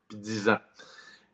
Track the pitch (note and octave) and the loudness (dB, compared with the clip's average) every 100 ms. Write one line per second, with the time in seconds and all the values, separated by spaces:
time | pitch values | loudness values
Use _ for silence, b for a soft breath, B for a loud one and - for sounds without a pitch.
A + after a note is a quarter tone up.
0 | - G#2+ G#2 A2 G#2 G2+ - B B B | -20 -14 -6 0 2 2 -2 B B B
1 | B B B | B B B